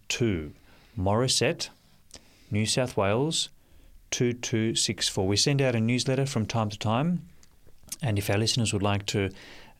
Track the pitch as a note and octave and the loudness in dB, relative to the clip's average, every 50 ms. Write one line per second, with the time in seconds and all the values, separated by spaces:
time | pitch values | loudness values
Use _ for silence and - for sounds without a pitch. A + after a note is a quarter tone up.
0 | - - - - B2 A2+ G2 E2 D#2 D2 - - - - - - - - - G#2+ | -8 -6 -2 0 0 0 0 0 -4 -8 -12 -18 -20 -20 -20 -20 -20 -12 -6 -2
1 | F#2 G2 G#2 A2 B2+ C3+ - - A#2 C3+ E3+ E3 - - - - _ - - - | 0 2 2 2 2 2 2 2 2 0 0 -2 -6 -10 -10 -16 _ -20 -20 -20
2 | - - - - - - - - - - G#2+ G#2 A2 G#2+ - C#3 B2+ A#2+ - - | -20 -20 -20 -20 -20 -20 -20 -20 -10 -4 -2 0 0 0 0 0 -2 0 0 0
3 | G2 G2 G#2 B2 C#3+ D#3+ E3 - - - - - - _ - - - - - - | 2 2 2 2 0 0 -2 -2 -4 -6 -8 -16 -20 _ -20 -20 -20 -20 -20 -20
4 | - - - - B2+ A#2+ A#2+ B2 - - - A2 A2 A2+ - - - - A2 - | -10 -8 -2 0 0 0 0 -2 -4 -2 0 0 0 0 0 0 -2 -2 -2 -2
5 | - - - - F#2+ F#2 G#2 G#2 - D3 C#3+ C#3 C#3 C3 A#2 A2+ A2 A2+ B2 B2 | -4 -2 0 0 0 2 2 2 2 2 2 2 2 2 2 2 2 2 2 2
6 | A#2+ C#3 C3 C3 C#3 C#3 - A2+ G#2+ - - A#2 A2 G#2 G#2 - - G#2+ A2 A#2+ | 0 0 0 0 0 0 0 -2 -2 0 0 0 0 0 -2 -2 -2 0 2 2
7 | D3+ F3 F3+ E3 - - - - - - - - - - - - - - - - | 2 0 0 -2 -4 -10 -18 -20 -20 -20 -20 -20 -20 -20 -20 -20 -16 -16 -10 -4
8 | - A#2+ G#2 G2+ G2 - G2+ G2+ A2+ G#2 - B2 A2+ G#2 - G2 G2 G#2 G2+ G2+ | -2 0 0 0 0 2 2 2 2 2 2 0 0 0 0 2 2 2 2 0
9 | G2+ - - G#2+ G2 F#2+ - - - - - - - - - | -2 -2 0 0 0 0 -2 -8 -14 -20 -20 -20 -20 -20 -20